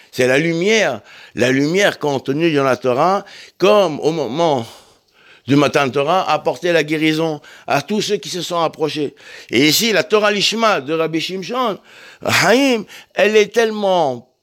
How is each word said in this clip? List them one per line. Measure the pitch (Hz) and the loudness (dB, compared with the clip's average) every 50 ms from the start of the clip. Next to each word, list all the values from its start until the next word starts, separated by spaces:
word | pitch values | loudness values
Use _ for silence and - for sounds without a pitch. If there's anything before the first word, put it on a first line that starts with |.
| - _ | -20 _
c'est | - - 127 | -2 0 2
la | 127 131 143 | 2 2 2
lumière, | 165 170 165 165 180 208 226 220 185 147 120 104 - - - - - - - | 0 0 -2 -2 0 0 2 2 0 0 -2 -6 -12 -18 -20 -20 -20 -14 -4
la | - 120 127 | -2 0 2
lumière | 131 135 143 151 175 202 202 165 - - | 2 0 0 0 0 0 0 0 -2 -2
contenue | 143 147 139 131 - 139 135 156 170 165 | -4 -4 -4 -4 -4 -4 -2 0 0 0
dans | 147 139 139 | 2 2 2
la | 131 123 | 2 0
Torah, | - - 127 120 135 160 180 196 202 196 - - - - - _ - | 0 0 -2 0 2 2 0 0 -2 -4 -10 -20 -20 -20 -20 _ 0
comme | 170 202 214 208 190 160 143 - | 2 4 4 4 2 2 -2 -2
au | - 151 | -2 -2
moment | 165 160 131 156 156 165 170 160 143 123 113 - - - - _ _ _ _ _ _ _ _ - - _ - | -2 -2 -4 -4 -2 0 2 2 2 0 -2 -6 -14 -20 -20 _ _ _ _ _ _ _ _ -20 -20 _ -2
du | 123 139 | 2 2
Matan | 147 143 131 - 147 143 127 | 4 4 2 2 0 0 0
Torah, | 110 151 139 151 180 190 - - | 0 -2 0 2 0 0 2 0
apporter | 151 147 - 165 151 - 175 175 | -2 0 0 -4 -4 -2 -2 0
la | 170 160 147 | 0 0 0
guérison | 151 160 151 156 156 156 156 165 160 151 147 - - - - - | 0 -2 0 0 0 0 0 -2 -4 -4 -8 -12 -20 -20 -18 -4
à | - 123 - | -2 -2 -2
tous | - - 208 214 | -2 -2 -4 -4
ceux | 151 175 208 | -2 -2 -4
qui | 185 - 147 | -4 -6 -8
se | 156 180 | -10 -8
sont | 160 - 180 170 | -8 -4 -2 -2
approchés. | 160 147 - - 156 147 139 151 143 - - _ - - - - - - | -2 -2 -2 -4 -6 -4 -4 -4 -6 -6 -8 _ -20 -20 -20 -20 -12 -2
Et | - 120 147 151 | 0 2 2 4
ici, | - - 226 233 | 2 2 0 0
la | 196 165 | 0 0
Torah | - - 214 214 208 208 | 0 2 0 2 2 2
Lishma | 208 196 160 - 208 226 226 214 190 151 | 0 0 -2 -2 -2 0 0 2 0 0
de | 127 139 165 | -2 -4 -2
Rabbi | 160 160 160 160 160 | -2 -2 -2 -2 -4
Shimshon, | 151 - 185 190 175 160 240 262 254 220 180 - _ - - - - - - _ - | -6 -6 -8 -10 -8 -8 -6 -4 -4 -4 -4 -8 _ -20 -20 -20 -20 -20 -20 _ -6
Haïm, | - 117 139 156 185 226 262 277 269 240 214 156 - - - - _ - | -2 -2 0 2 4 4 4 4 2 0 0 -4 -8 -16 -20 -20 _ 0
elle | - 190 208 214 | 0 0 4 4
est | 214 208 208 | 2 2 2
tellement | - 233 226 220 214 208 202 190 185 175 156 135 123 120 - _ _ _ | 2 0 0 0 -2 -2 0 0 2 2 2 0 -2 -6 -12 _ _ _